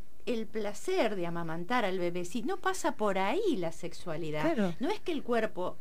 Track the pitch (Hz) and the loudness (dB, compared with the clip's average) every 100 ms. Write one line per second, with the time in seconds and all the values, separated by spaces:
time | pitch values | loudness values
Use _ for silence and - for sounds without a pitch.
0 | - - - 233 220 220 208 202 - 370 | -4 -4 -2 -2 0 -2 -2 -2 0 2
1 | 240 202 170 170 165 165 175 247 202 185 | 2 2 0 0 -2 -2 0 2 2 2
2 | 175 175 175 240 247 381 370 381 320 - | 0 0 -2 -2 0 0 0 0 0 2
3 | 214 190 190 311 440 226 165 - 170 - | 2 2 2 2 2 2 0 -2 -4 -4
4 | 180 156 160 151 294 285 190 165 277 415 | -2 -2 -2 0 2 2 2 2 0 0
5 | - 302 - 233 214 - 180 - | 0 -2 0 0 0 -2 -2 -4